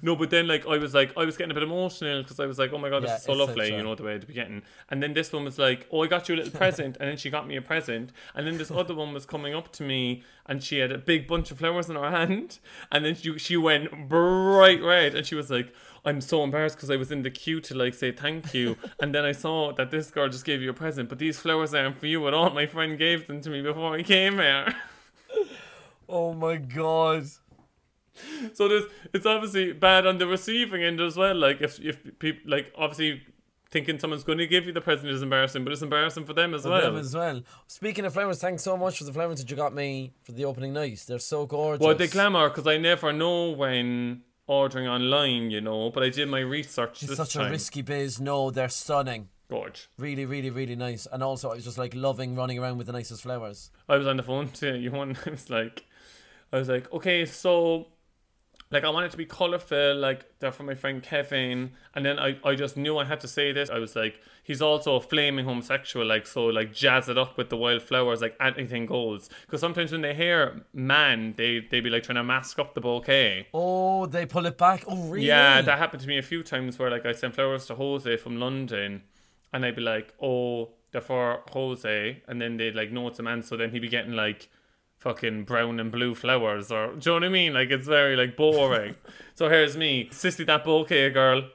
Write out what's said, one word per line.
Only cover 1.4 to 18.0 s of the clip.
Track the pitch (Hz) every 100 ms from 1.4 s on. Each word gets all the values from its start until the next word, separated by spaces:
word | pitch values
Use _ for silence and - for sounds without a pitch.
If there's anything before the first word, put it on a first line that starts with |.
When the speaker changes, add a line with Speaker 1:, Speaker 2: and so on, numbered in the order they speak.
| 170
Speaker 1:
a |
bit | 151
emotional | 156 175 185 175 151 143
'cause | 135 131
I | 139
was | 131
like, | 131
"Oh | 147
my | 143
God, | 139
this | 123
Speaker 2:
Yeah, | 113
Speaker 1:
is |
so | -
Speaker 2:
et | 139
cetera. | 135
Speaker 1:
lovely," | 117 107 107
you |
know, | 107 110
the |
way | 107 104
at |
the | 113
beginning. | 123 113 104 - - -
And | 139
then | 147
this | 151 160
one | 151
was | 143 135
like, | 135 127 -
"Oh, | 160 156
I |
got | 175 175
you | 165
a |
little | - -
Speaker 2:
<laughs> |
Speaker 1:
present." | 185 175 139 127
And | 139
then | 147
she | 143
got | 147 147
me | 139
a |
present. | 131 160 160 113 127 - -
And | - 151
then | 165
this | 156
other | 165 175 160
one | 151
was | 143 139
coming | 156 143
up | 151 165
to | -
me | 143 131 123 123 - - -
and | 135
she | 135 147
had | 127
a | 135
big | - 165 131
bunch | 170 160
of | 135
flowers | 165 175 165
in | 156
her | 143
hand. | 175 170 196 339 - - - -
And | 147
then | 151 165
she, | 160 151
she | - 175
went | 160 147 156 151 139
bright | 165 175 185 190 196 190 175
red | 165 175 151 143
and | -
she | 151
was | 135
like, | 123 127 - - - -
"I'm | 143
so | 131 160 143
embarrassed | 147 156 151
'cause | 120
I | 135
was | 131
in | 147
the | 127
queue | - - 160
to, | 156 131
like, | 127
say | 123